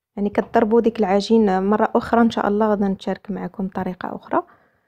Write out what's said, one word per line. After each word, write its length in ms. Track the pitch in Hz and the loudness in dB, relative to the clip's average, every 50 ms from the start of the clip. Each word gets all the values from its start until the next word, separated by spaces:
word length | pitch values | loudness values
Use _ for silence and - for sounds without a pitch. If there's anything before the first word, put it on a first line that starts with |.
| _ _ _ | _ _ _
يعني 120 | 208 202 202 | -6 -6 -2
كتضربوا 520 | 202 233 208 - - 233 233 208 226 233 | -2 -2 -2 0 0 0 2 4 4 2
ديك 180 | 226 233 226 - | 2 2 0 0
العجين 640 | 214 180 196 202 202 - 226 226 220 202 185 190 190 | 0 2 2 0 2 2 2 4 4 4 2 0 0
مره 280 | 196 214 214 226 - - | 0 0 2 2 0 0
اخرى 260 | 240 - - - 226 | -2 0 2 2 2
ان 80 | 233 226 | 4 2
شاء 180 | - 220 - | 2 0 -2
الله 220 | 202 208 208 220 214 | 0 0 0 0 0
غادا 180 | 208 196 202 | 0 0 0
نتشارك 440 | 196 190 196 - 202 190 - - - | -2 -2 -4 -6 -6 -8 -8 -8 -10
معكم 360 | 185 185 185 180 - - 190 | -10 -8 -8 -10 -8 -8 -8
طريقه 480 | 185 - 190 185 185 180 - - - - | -8 -6 -6 -6 -6 -8 -8 -10 -10 -10
اخرى، 280 | - - - - 349 349 _ _ _ _ _ _ _ _ | -12 -8 -4 -4 -4 -4 _ _ _ _ _ _ _ _